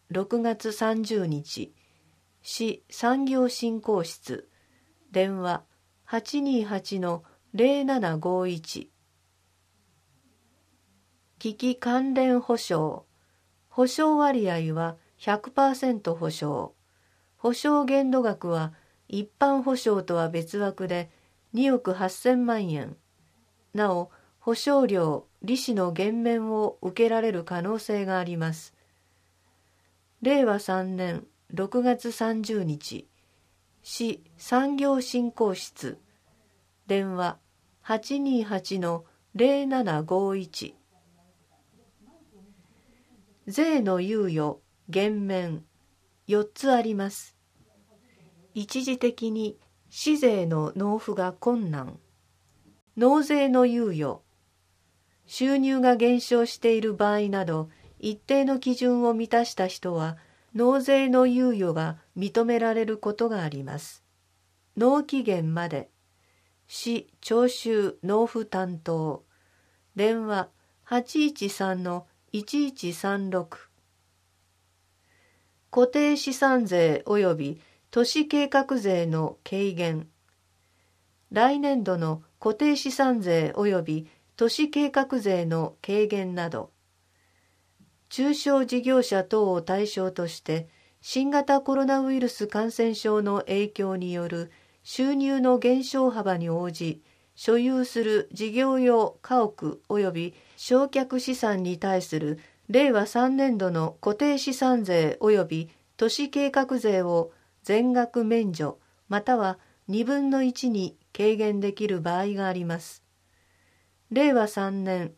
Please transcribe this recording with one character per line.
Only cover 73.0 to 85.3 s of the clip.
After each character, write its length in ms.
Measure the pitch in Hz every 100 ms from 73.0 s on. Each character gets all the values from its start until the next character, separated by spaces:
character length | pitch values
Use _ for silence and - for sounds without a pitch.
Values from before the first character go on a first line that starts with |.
| 196 202 196
六。 400 | 185 254 - - _ _ _ _ _ _ _ _ _ _ _ _ _ _ _ _ _ _ _ _
固 180 | 247 247
定 280 | 294 294 285
資 180 | -
産 320 | 262 269 254 208
税 360 | 180 165 147 -
及 280 | 208 190
び 260 | 156 139 151 _ _ _
都 140 | 233
市 240 | 240 311 302
計 200 | 294 285
画 280 | 277 269 262
税 300 | 196 185 165
の 320 | 160 156 - -
軽 240 | 196 202
減。 360 | 170 175 156 160 _ _ _ _ _ _ _ _ _ _ _ _
来 260 | 196 247 285
年 240 | 285 269
度 140 | 190 175
の 260 | 160 156 - _
固 160 | 220
定 220 | 214 302 285
資 160 | 277
産 280 | 254 262 240
税 320 | 180 165 151 -
及 260 | 208 185
び 260 | 160 156 160 _ _ -
都 120 | 233
市 220 | - 302
計 200 | 294 285
画 280 | 277 269 254
税 280 | 202